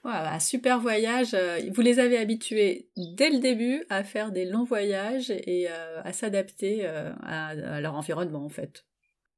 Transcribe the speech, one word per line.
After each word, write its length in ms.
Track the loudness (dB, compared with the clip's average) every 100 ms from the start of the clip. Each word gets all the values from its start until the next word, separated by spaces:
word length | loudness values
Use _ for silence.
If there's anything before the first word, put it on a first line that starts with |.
Ouais, 100 | -4
un 260 | -2 -2 -2
super 400 | 0 2 2 2
voyage. 540 | 2 2 2 2 2
Euh, 260 | 2 2 0 -2
vous 80 | 4
les 180 | 6 6
avez 180 | 6 4
habitués 720 | 2 -2 -2 2 4 2 -6 -10
dès 340 | -10 2 4
le 100 | 6
début 440 | 4 2 0 -2 -2
à 160 | -4 -2
faire 260 | -4 -4
des 140 | -4 -2
longs 180 | -2
voyages 680 | 0 0 0 0 -2 -2 -2
et, 360 | -4 -2 0 0
euh, 320 | -4 -10 -10
à 120 | -8
s'adapter, 720 | -6 -2 -2 -2 -4 -2 0 -2
euh, 240 | -4 -6 -8
à, 240 | -8 -6 -6
à 320 | -6 -6 -4
leur 120 | -4 -4
environnement, 500 | -4 -4 -2 -4 -8
en 40 |
fait. 360 | -10 -12 -14 _ _ _ _ _